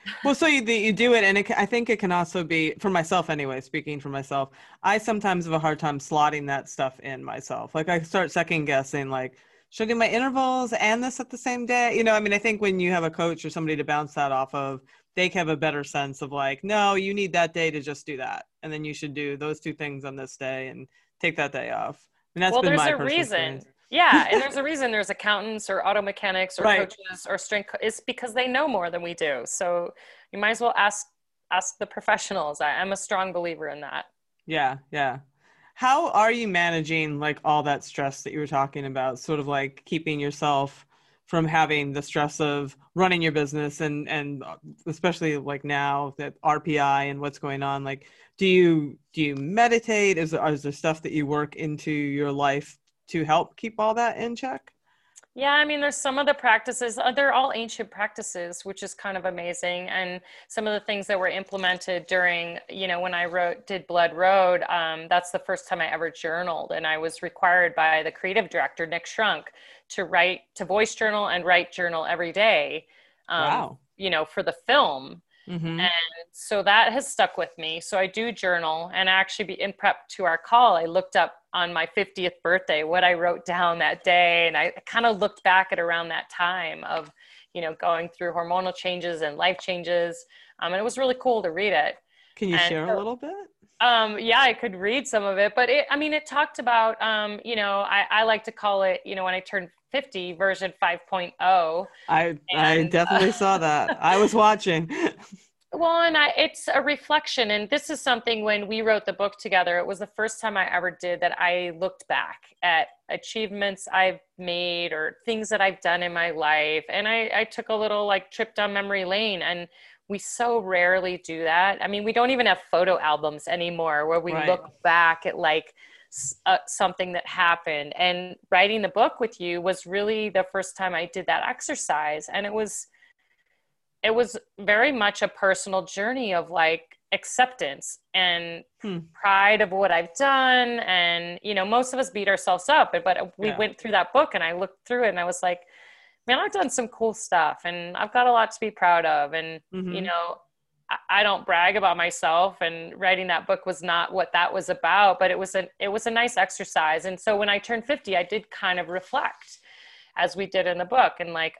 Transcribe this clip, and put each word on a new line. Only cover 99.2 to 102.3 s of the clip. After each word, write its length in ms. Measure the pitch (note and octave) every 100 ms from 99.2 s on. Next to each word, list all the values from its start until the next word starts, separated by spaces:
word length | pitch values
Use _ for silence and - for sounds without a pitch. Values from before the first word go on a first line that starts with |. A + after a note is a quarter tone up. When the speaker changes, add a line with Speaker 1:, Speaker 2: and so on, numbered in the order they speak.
Speaker 2:
when 100 | F#3
I 60 | F#3
turned 300 | F#3 G3 F3 _ _
fifty, 400 | C4+ C#4 F#3+ F3+
version 400 | E3 F#3+ F#3 F#3+ -
five 260 | F3+ F3 -
point 260 | F#3+ F3 -
oh. 480 | F3+ F#3+ D#3+ E3+ G3 - -
Speaker 1:
I, 280 | D#3+ E3+